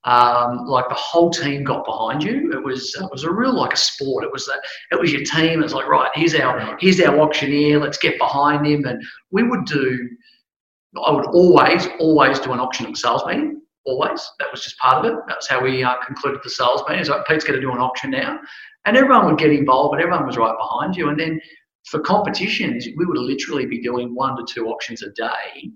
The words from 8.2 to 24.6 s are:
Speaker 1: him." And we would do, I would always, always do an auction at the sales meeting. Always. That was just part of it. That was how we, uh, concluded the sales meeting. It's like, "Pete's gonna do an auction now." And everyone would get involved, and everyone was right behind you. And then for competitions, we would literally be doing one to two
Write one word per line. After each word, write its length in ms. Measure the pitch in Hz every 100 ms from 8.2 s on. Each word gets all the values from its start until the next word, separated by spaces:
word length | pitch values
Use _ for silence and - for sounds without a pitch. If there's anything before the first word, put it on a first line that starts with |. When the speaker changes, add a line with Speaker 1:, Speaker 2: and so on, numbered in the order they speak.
| 123 139 143 147
Speaker 1:
him." 200 | 147 147
And 180 | 131 117 - - _
we 120 | 190
would 220 | 240 185
do, 440 | 160 147 131 127 120 - _ _ _ _ _ _ _ -
I 60 | -
would 160 | 143 -
always, 600 | 175 180 139 127 175 - -
always 400 | 160 156 131 135
do 140 | 131
an 80 | 123
auction 260 | 127 - 165
at 60 |
the 60 | -
sales 260 | 123 123 160
meeting. 340 | 214 302 - _ _
Always. 400 | - 131 151 - - _
That 140 | -
was 100 | -
just 160 | - -
part 260 | 131 -
of 80 | 233
it. 60 | 226 -
That 100 | -
was 120 | -
how 120 | 131
we, 220 | 131 131
uh, 140 | 127 123 -
concluded 360 | 135 139 139
the 60 | 123
sales 320 | - 123 139 -
meeting. 140 | 160
It's 80 | 151
like, 180 | 147 -
"Pete's 180 | 156
gonna 160 | 151 131
do 120 | 135
an 60 | 123
auction 320 | 131 - 135
now." 280 | 131 - 302 - - - _
And 120 | 202 240
everyone 300 | 269 247 185
would 120 | 151
get 120 | 156
involved, 440 | 147 143 131 -
and 80 | 147
everyone 240 | 175 170 139
was 100 | 120
right 200 | 113 -
behind 400 | - 117 151 180
you. 120 | 147
And 100 | 151
then 220 | 160 160 - - _ _
for 140 | - 156
competitions, 880 | - 208 208 - 208 - 175 120 - 147
we 80 |
would 140 | 175 143
literally 480 | 123 135 - 143 120
be 160 | 120
doing 320 | 120 123 123
one 220 | 120 131 127
to 80 | 117
two 200 | -